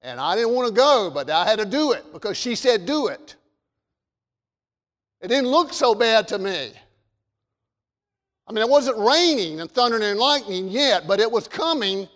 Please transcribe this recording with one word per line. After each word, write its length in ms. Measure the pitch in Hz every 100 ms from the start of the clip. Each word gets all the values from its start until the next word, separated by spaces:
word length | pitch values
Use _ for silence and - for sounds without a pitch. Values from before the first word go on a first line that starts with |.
And 160 | 123 123
I 160 | 143 196
didn't 180 | 233
want 140 | 247 247
to 60 |
go, 360 | 214 277 269 190
but 200 | 143 131
I 140 | 156 175
had 120 | 220
to 60 | 208
do 280 | 254 302
it 200 | 185 -
because 240 | 160 214 196
she 160 | 247
said, 320 | 233 262 226 175
"Do 220 | - 240
it." 300 | 131 - - _ _ _ _ _ _ _ _ _ _ _ _ _ _ _ _ _ _
It 100 | 185
didn't 180 | 254 254
look 260 | 294 320
so 220 | - 247 214
bad 320 | 233 226 208
to 100 | 208
me. 360 | 190 180 117 - _ _ _ _ _ _ _ _ _ _ _ _ _ _ _ _ _
I 60 |
mean, 100 | 214
it 80 | 226
wasn't 280 | 285 262 226
raining 640 | 214 302 349 285 175 156
and 100 | 165
thundering 320 | - 247 226
and 160 | 208 202
lightning 480 | 254 294 220 185 190
yet, 400 | 208 277 196 160
but 140 | 196
it 100 | 226
was 160 | 226 -
coming. 640 | - 320 320 202 196 190